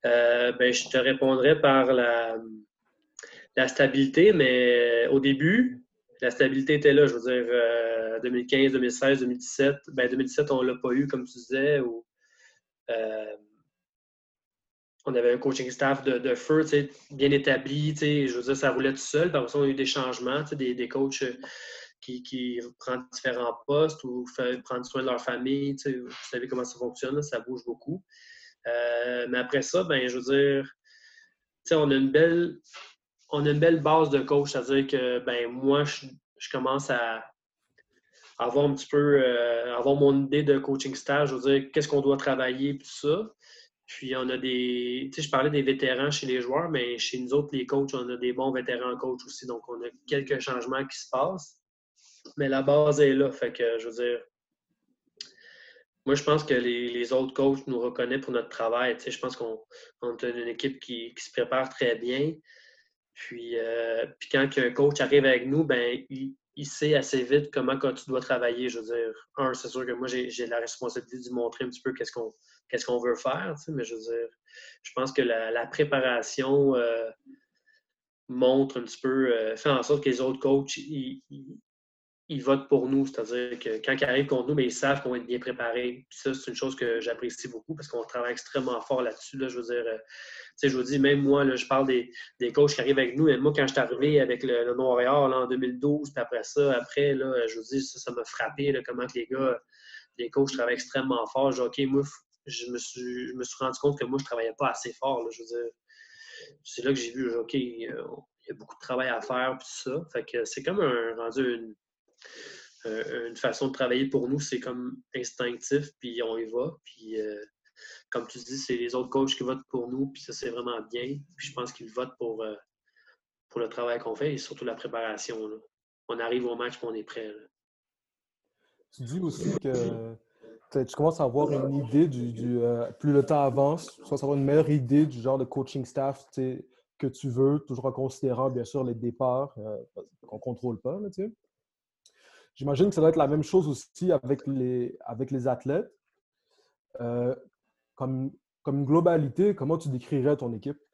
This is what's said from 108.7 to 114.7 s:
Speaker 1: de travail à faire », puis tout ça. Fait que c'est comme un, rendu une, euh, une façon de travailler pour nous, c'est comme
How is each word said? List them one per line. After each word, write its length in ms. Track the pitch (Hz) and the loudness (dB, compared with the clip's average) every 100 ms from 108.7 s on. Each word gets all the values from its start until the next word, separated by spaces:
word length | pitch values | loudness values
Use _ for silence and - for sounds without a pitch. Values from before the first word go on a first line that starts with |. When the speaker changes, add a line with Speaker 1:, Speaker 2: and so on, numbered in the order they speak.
Speaker 1:
de 60 | - | -20
travail 280 | - 127 131 | -6 -4 -2
à 120 | 117 | -4
faire », 360 | - 127 131 131 | -4 -2 -2 -4
puis 80 | - | -10
tout 220 | - - | -10 -6
ça. 140 | 139 165 | -6 -6
Fait 120 | 120 | -8
que 200 | 110 120 | -6 -4
c'est 200 | 110 - | -4 -4
comme 160 | 139 190 | -4 0
un, 340 | 160 120 113 | 2 2 -2
rendu 400 | 113 117 117 127 | -4 -6 -2 0
une, 200 | 120 113 107 _ _ _ _ - - - - - _ 117 | -2 -8 -18 _ _ _ _ -20 -20 -20 -20 -20 _ -8
euh, 420 | 110 - 123 117 | -6 -6 -6 -8
une 80 | 113 | -4
façon 320 | 127 - 135 | -4 -2 -4
de 40 | |
travailler 360 | 127 127 127 135 | -2 0 0 0
pour 200 | 135 120 | 0 0
nous, 120 | 143 | -4
c'est 180 | 143 127 | -4 -6
comme 420 | 127 | -6